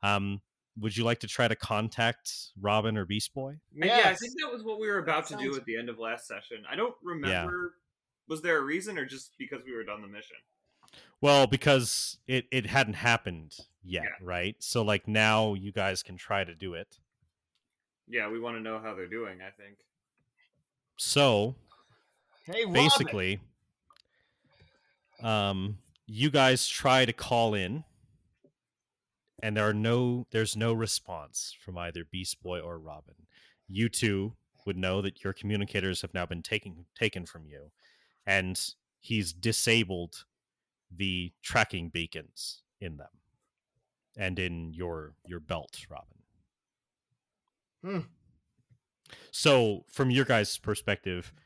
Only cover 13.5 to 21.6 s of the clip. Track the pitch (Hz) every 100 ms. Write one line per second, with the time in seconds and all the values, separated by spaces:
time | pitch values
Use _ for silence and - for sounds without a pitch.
13.5 | - - _ 90 87 87 - 90 87 92
14.5 | - - 120 107 101 - 110 110 110 110
15.5 | 98 98 101 98 92 - 90 - 101 87
16.5 | 82 95 85 101 _ _ _ _ _ _
17.5 | _ _ _ _ _ _ 117 104 113 120
18.5 | 113 110 110 110 95 90 110 107 92 95
19.5 | 101 101 101 _ _ _ _ _ _ _
20.5 | _ _ _ _ - - 143 139 107 110
21.5 | 131